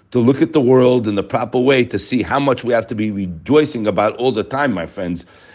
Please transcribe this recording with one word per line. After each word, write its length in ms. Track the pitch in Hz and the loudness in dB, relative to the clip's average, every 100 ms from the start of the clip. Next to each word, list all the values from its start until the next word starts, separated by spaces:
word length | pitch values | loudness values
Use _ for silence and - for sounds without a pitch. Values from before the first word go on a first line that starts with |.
| _ | _
to 100 | 123 | 2
look 220 | 120 139 | 2 2
at 120 | 160 | 0
the 80 | 151 | 2
world 460 | 127 131 127 127 107 | 4 4 4 2 0
in 60 | |
the 80 | 101 | -4
proper 380 | 92 123 123 127 | -2 -4 -2 0
way, 260 | 127 131 123 | 2 2 0
to 140 | 101 | -4
see 240 | - 127 | -4 -4
how 160 | 92 135 | -2 0
much 240 | 139 120 | 0 -2
we 100 | 117 | 0
have 140 | 117 - | -2 -2
to 80 | 110 | -4
be 160 | 107 | -4
rejoicing 760 | 101 92 82 78 147 151 123 107 | -4 -6 -8 2 2 2 0 -2
about 300 | 98 107 104 | 0 0 0
all 160 | 127 | -2
the 120 | 110 | -2
time, 300 | 101 135 143 | -4 -2 -2
my 140 | 95 82 | -2 -6
friends. 400 | - 90 87 - - - | -6 -6 -6 -10 -20 -20